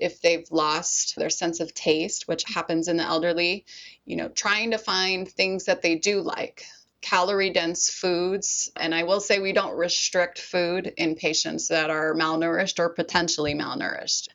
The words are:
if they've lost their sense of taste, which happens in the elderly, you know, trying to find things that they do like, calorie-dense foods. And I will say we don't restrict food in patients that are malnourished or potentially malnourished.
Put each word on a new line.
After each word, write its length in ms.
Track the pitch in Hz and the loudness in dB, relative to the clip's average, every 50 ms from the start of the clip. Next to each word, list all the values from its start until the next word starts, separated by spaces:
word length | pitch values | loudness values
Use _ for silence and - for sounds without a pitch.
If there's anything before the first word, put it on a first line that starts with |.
if 200 | - 170 - - | -2 -2 0 2
they've 260 | - 170 170 160 - - | 2 2 2 2 0 -2
lost 680 | 160 160 151 151 151 165 175 - - - - - - | 0 2 2 2 2 0 0 0 0 0 -2 -2 -2
their 120 | - - 156 | -2 -2 -2
sense 300 | - - 180 170 165 - | -2 0 0 -2 0 -2
of 140 | 165 156 - | -4 -6 -6
taste, 520 | - - 170 156 156 170 208 - - - | -2 2 2 2 2 2 -2 -4 -6 -4
which 200 | - 165 160 - | -4 -4 -4 -4
happens 420 | - - 170 165 - 165 165 165 | -4 -4 -4 -2 0 0 0 0
in 80 | 175 170 | 2 0
the 80 | 165 - | 0 0
elderly, 640 | - 165 160 170 175 165 170 175 175 190 202 - - - - - - - - _ | 0 0 0 2 2 2 2 2 0 0 -2 -6 -14 -20 -20 -20 -20 -20 -16 _
you 100 | - 170 | -8 -6
know, 140 | 165 165 - | -4 -6 -4
trying 420 | - - - 208 208 214 226 233 | -4 -2 0 0 0 0 0 0
to 60 | 226 | -2
find 500 | 214 - 214 190 190 185 190 185 185 190 | -2 0 0 0 2 2 2 0 -2 -4
things 380 | 185 - - 190 190 190 185 - | -4 -2 0 0 0 0 0 0
that 160 | 202 180 180 | 0 0 2
they 140 | - 170 165 | 2 2 2
do 260 | 160 - 202 208 196 | 2 2 2 2 0
like, 420 | 165 151 - - - - - - - - - - _ _ _ _ | 0 -2 -4 -4 -6 -8 -10 -14 -20 -20 -20 -20 _ _ _ _
calorie-dense 880 | - - 202 185 180 196 202 196 190 190 175 180 170 165 175 - - - | -4 0 2 2 4 4 2 2 2 2 2 2 0 0 0 0 0 -2
foods. 840 | - - - 180 175 175 175 185 196 196 - - - - - - - | -2 0 0 0 2 2 2 0 0 -2 -2 -2 -2 -2 -4 -4 -4
And 180 | - 165 165 165 | -4 -2 0 0
I 80 | 165 170 | 0 2
will 160 | 175 196 202 | 2 2 2
say 200 | 196 - 208 196 | 2 2 2 2
we 120 | 190 196 | 2 2
don't 240 | 190 202 190 - - | 2 2 0 0 0
restrict 640 | - 170 175 175 - - - - 180 175 180 - - | 0 0 0 2 0 0 2 2 2 2 2 -2 -8
food 540 | - - - 180 175 170 180 190 - - - | -8 -2 0 0 2 2 0 -2 -2 -4 -2
in 200 | - 165 160 160 | 0 0 0 0
patients 520 | - - 156 156 - - 160 156 156 - | 0 0 0 0 0 0 -2 -4 -4 -2
that 220 | - 165 160 156 160 | 0 0 2 2 2
are 240 | 156 156 160 156 156 | 0 0 0 0 2
malnourished 680 | 165 160 160 160 160 165 170 165 175 190 180 - - | 2 0 0 2 2 2 2 2 0 0 0 0 0
or 140 | 170 170 170 | 0 0 0
potentially 600 | - 170 - - 175 175 165 - 156 151 147 147 | -2 -2 0 0 0 2 2 0 0 0 0 0
malnourished. 760 | 147 - - - - - - - - - - - - - - _ | -2 -2 -4 -4 -4 -4 -4 -6 -6 -4 -2 -2 -4 -4 -6 _